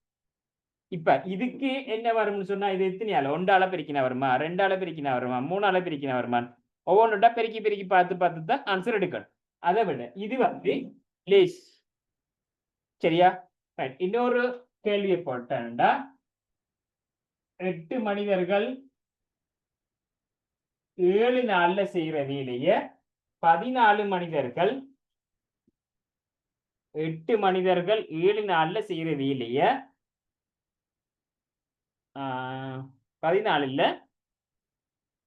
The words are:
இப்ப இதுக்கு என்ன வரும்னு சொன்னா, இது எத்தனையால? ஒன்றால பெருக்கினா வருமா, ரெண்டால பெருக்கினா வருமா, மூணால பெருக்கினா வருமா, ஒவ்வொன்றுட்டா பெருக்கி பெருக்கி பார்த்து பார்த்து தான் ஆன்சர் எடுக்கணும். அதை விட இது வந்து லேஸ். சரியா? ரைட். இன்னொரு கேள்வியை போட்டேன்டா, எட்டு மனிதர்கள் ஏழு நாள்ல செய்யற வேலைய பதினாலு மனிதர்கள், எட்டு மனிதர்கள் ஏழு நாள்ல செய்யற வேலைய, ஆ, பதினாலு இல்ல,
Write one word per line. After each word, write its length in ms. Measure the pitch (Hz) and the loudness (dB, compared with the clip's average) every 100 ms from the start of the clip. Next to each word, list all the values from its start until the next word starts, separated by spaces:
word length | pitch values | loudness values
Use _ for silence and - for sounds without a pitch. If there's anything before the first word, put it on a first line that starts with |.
| _ _ _ _ _ _ _ _ _ | _ _ _ _ _ _ _ _ _
இப்ப 240 | 180 160 214 185 | -4 2 2 0
இதுக்கு 380 | 190 254 - 269 262 - 220 | -4 -6 -4 -4 -4 -6 -4
என்ன 120 | 233 226 | 0 0
வரும்னு 260 | 202 202 185 | 0 -2 -4
சொன்னா, 160 | 196 202 185 | -4 -2 0
இது 80 | 190 | -2
எத்தனையால? 400 | 190 220 165 139 | -2 -2 0 0
ஒன்றால 300 | 156 185 190 185 | 0 2 4 4
பெருக்கினா 280 | 180 151 143 127 | -2 -4 -2 0
வருமா, 240 | 127 135 127 | 0 0 0
ரெண்டால 300 | 156 180 196 190 | 0 0 0 0
பெருக்கினா 320 | 180 160 143 127 | -4 -6 -4 -2
வருமா, 200 | 127 127 143 | -2 -4 -2
மூணால 280 | 190 202 180 | 0 2 0
பெருக்கினா 320 | 175 147 139 127 | -2 -4 -2 -2
வருமா, 200 | 117 120 120 - _ _ - | 0 -2 -2 -10 _ _ 2
ஒவ்வொன்றுட்டா 420 | 190 226 208 233 233 | 4 4 4 4 4
பெருக்கி 220 | 226 220 | -4 -2
பெருக்கி 240 | 208 202 185 | -2 -2 2
பார்த்து 260 | 185 180 180 | 2 2 0
பார்த்து 200 | 180 165 160 | 0 -2 -4
தான் 120 | 269 208 | -4 -2
ஆன்சர் 260 | 190 185 214 | -2 -2 -2
எடுக்கணும். 320 | 170 113 - _ _ _ | -2 -4 -10 _ _ _
அதை 180 | 170 202 196 | 0 2 0
விட 200 | 127 120 190 | -2 -8 -10
இது 120 | 208 254 180 | -8 -2 -2
வந்து 280 | 135 123 135 - - _ _ - | -2 -2 -4 -6 -16 _ _ 4
லேஸ். 320 | 196 180 - - _ _ _ _ _ _ _ _ _ _ _ _ _ | 6 6 0 -18 _ _ _ _ _ _ _ _ _ _ _ _ _
சரியா? 260 | 175 165 180 190 - _ _ - | 0 4 4 4 -8 _ _ -8
ரைட். 200 | 131 131 180 | -8 -4 -2
இன்னொரு 360 | 233 247 247 247 247 - _ | 0 0 2 0 -4 -16 _
கேள்வியை 360 | 208 202 196 175 | -2 0 0 -2
போட்டேன்டா, 680 | 143 123 117 131 117 120 190 254 269 _ _ _ _ _ _ _ _ _ _ _ _ _ _ - | -2 -8 -6 -6 -4 0 2 2 -6 _ _ _ _ _ _ _ _ _ _ _ _ _ _ -8
எட்டு 360 | 185 165 - 254 214 | -6 -6 -6 -4 -2
மனிதர்கள் 600 | 202 202 190 175 202 233 262 - _ _ _ _ _ _ _ _ _ _ _ _ _ _ _ _ _ _ _ _ - 180 202 | -2 0 0 2 0 0 -6 -16 _ _ _ _ _ _ _ _ _ _ _ _ _ _ _ _ _ _ _ _ 0 2 4
ஏழு 240 | 240 254 240 | 4 2 2
நாள்ல 280 | 185 175 196 190 | 2 2 2 -2
செய்யற 240 | 180 160 156 135 | -2 -2 -4 -4
வேலைய 360 | 139 127 123 156 240 - - _ _ _ _ | -6 -6 0 2 2 0 -14 _ _ _ _
பதினாலு 600 | 165 170 240 254 220 208 202 | 2 2 0 2 4 4 0
மனிதர்கள், 600 | 185 170 156 127 151 190 269 - _ _ _ _ _ _ _ _ _ _ _ _ _ _ _ _ _ _ _ _ 151 | -4 -2 -2 -2 0 0 0 -8 _ _ _ _ _ _ _ _ _ _ _ _ _ _ _ _ _ _ _ _ -6
எட்டு 380 | 160 160 - 220 | -6 -6 -2 2
மனிதர்கள் 640 | 196 185 185 175 170 220 - 160 | 2 2 2 2 2 0 -2 2
ஏழு 220 | 185 214 202 | 2 2 2
நாள்ல 260 | 165 160 208 214 | 2 2 -2 -4
செய்யற 200 | 165 165 143 | -4 -2 -2
வேலைய, 360 | 135 135 117 127 185 269 - _ _ _ _ _ _ _ _ _ _ _ _ _ _ _ _ _ _ _ _ _ _ 139 | -2 -2 -2 2 2 2 -6 _ _ _ _ _ _ _ _ _ _ _ _ _ _ _ _ _ _ _ _ _ _ -10
ஆ, 80 | 139 127 127 131 135 131 135 _ _ _ | -6 -6 -8 -8 -10 -12 -14 _ _ _
பதினாலு 420 | 156 190 214 156 135 | 0 0 0 0 -2
இல்ல, 140 | 139 220 339 _ _ _ _ _ _ _ _ _ _ _ _ | 0 0 -2 _ _ _ _ _ _ _ _ _ _ _ _